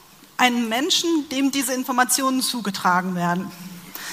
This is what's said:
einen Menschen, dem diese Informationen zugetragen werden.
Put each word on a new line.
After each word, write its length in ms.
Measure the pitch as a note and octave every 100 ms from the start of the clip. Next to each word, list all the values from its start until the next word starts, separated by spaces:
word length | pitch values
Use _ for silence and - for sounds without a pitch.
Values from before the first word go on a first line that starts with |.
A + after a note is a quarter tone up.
| - - - -
einen 320 | B3 A#3+ A3+
Menschen, 600 | A3+ E4 - E4+ D#4+ C#4
dem 200 | C4 C#4
diese 240 | C4+ C4+
Informationen 680 | B3+ C4 B3 B3 - C4 C4
zugetragen 720 | - B3 G3+ G3 F#3+ F3+ F#3
werden. 360 | F3 E3+ F3 - - - F3 - - -